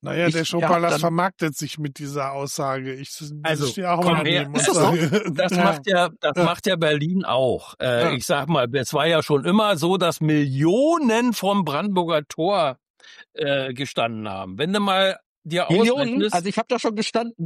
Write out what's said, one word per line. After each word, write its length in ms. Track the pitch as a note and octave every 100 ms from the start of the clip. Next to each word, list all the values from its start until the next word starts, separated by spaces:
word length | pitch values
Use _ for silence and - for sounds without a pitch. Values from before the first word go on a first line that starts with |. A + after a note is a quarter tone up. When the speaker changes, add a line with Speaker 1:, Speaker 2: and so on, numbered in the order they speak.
Speaker 1:
Naja, 240 | C#3+ C#3+ E3+
Speaker 2:
Ich 80 |
Speaker 1:
der 60 | E3
Speaker 2:
hab 60 | D#3+
Speaker 1:
Showpalast 440 | F3 D#3+ E3+ E3+
Speaker 2:
dann 60 | D3+
Speaker 1:
vermarktet 560 | E3+ E3 F3+ - E3 C#3+
sich 220 | C#3+ -
mit 200 | D3 C3+
dieser 340 | C#3+ C#3+ C3+
Aussage. 600 | C#3 C#3 - C#3 C3+ C3
Ich 160 | C3 C#3
s-, 240 | - D3 D3+
Speaker 3:
Also, 260 | D3+ D#3 C#3+
Speaker 1:
stehe 220 | A#2 F3+
auch 120 | E3+
Speaker 3:
komm 100 | F3+
Speaker 1:
mal 120 | E3 D3+
Speaker 3:
her. 160 | E3+
Speaker 1:
daneben 100 | C#3+
und 60 | C#3+
Speaker 2:
Ist 80 | G4+
das 80 | D#4+
so? 60 |
Speaker 1:
sage, 500 | - E3+ D#3+ F#3 F#3+
<laughs> 20 |
Speaker 3:
Das 180 | C#3+ F3+
Speaker 1:
ja. 120 | F3+
Speaker 3:
macht 220 | F#3 D#3+ C3+
ja, 240 | F#3 F3 -
das 120 | D#3 D3
Speaker 1:
Ja. 80 |
Speaker 3:
macht 220 | E3+ F3 -
ja 100 | F#3
Berlin 480 | D#3+ D3+ D3+ F#3
auch. 480 | - A#2+ C3 F#2 - -
Äh, 220 | C3 A#2+
Speaker 1:
Ja. 100 | C#3
Speaker 3:
ich 120 | C#3+ -
sag 220 | D3 C#3
mal, 200 | D#3 A#2+ C3+
es 160 | B2+
war 140 | D3 D3+
ja 160 | E3
schon 240 | C#3+ D3 D3
immer 320 | G3 G#3+ F#3
so, 180 | E3 F#3
dass 240 | F3 D#3
Millionen 1120 | D#3 D3+ C#3+ C3+ D#3 G#3 C#4+ E4+ C#4 A3 B3
vom 320 | A3 F#3+ G3+
Brandenburger 640 | D#3+ C#3+ G3+ F#3+ E3 D#3+ D3
Tor, 480 | - E3 G3+ D#3 B2 _ _ - - -
äh, 400 | - D3 C#3 C3+
gestanden 560 | C3 C#3 - A#2 A2+ G#2+
haben. 300 | F#2+ F#2+ F#2
Wenn 160 | D#3
du 60 | G3+
mal 380 | G3+ F#3+ F#3+ F#3 _ _ E3
dir 200 | F3 F3
Speaker 2:
Millionen? 300 | F3 A3+ C4
Speaker 3:
ausrechnest 340 | C4+ A#3 G#3
Speaker 2:
Also 140 | - F3
ich 100 | G#3
hab 100 | A3+
da 100 | B3
schon 180 | A#3 G#3+
gestanden, 380 | A3 A3+ A#3 -